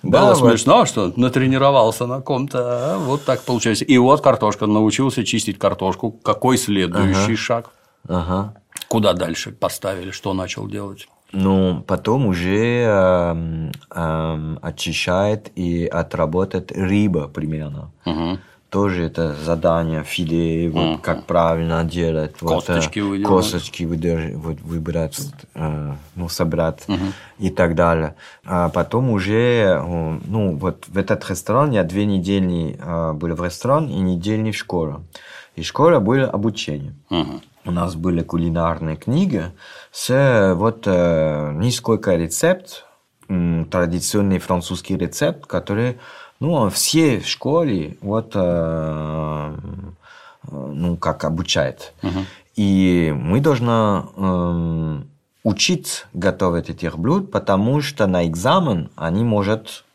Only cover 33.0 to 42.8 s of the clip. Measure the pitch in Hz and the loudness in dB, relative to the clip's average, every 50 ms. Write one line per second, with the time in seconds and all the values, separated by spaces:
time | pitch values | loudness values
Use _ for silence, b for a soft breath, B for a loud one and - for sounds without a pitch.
33 | 82 80 78 76 85 85 82 80 87 87 - - - 120 139 156 160 131 67 90 | -2 -2 -4 -4 -4 -4 -4 -4 -4 -6 -6 -4 0 2 2 2 0 -2 -2 -2
34 | 95 92 90 87 85 104 110 110 110 110 104 - - - - 87 80 76 71 73 | 0 0 0 -2 -2 -2 -2 -2 -2 -4 -4 -6 -8 -4 -4 -2 -2 -4 -6 -10
35 | 87 - B B B B B B B B B 85 80 - - - 147 170 170 135 | -14 -18 B B B B B B B B B -10 -10 -6 0 4 4 6 6 4
36 | 95 104 127 135 135 120 - 104 101 113 104 - - - 73 71 69 - - - | 4 2 2 2 2 0 -2 -2 -2 -2 -4 -4 -8 -8 -8 -8 -8 -10 -14 -16
37 | _ _ 95 85 76 65 67 64 - _ _ _ _ - 87 87 87 87 85 80 | _ _ -2 -2 -2 -2 -6 -12 -16 _ _ _ _ -4 -2 -2 -2 -4 -4 -4
38 | 82 90 87 85 80 - - 85 85 85 80 85 82 82 82 78 82 78 78 80 | -2 0 0 0 -2 -2 -2 -2 0 0 0 0 0 0 -2 -2 -4 -6 -6 -6
39 | - 107 127 165 202 185 131 92 80 85 - B B B B B B B B - | -4 -2 0 2 2 0 0 -2 -4 -6 -12 B B B B B B B B -10
40 | - - 123 135 139 135 123 110 98 95 90 85 104 113 110 - - 101 92 87 | -2 0 2 4 4 6 6 6 6 4 4 4 2 0 0 0 -2 2 2 4
41 | 87 85 82 80 78 78 76 73 76 73 73 78 107 123 117 - - - 113 101 | 4 4 4 2 2 2 0 -2 -4 -4 -2 0 0 0 0 -2 0 0 0 2
42 | - 101 90 82 82 82 - - - 165 185 - - - - - | 2 2 2 2 0 -2 -2 0 2 2 2 0 -4 -18 -20 -20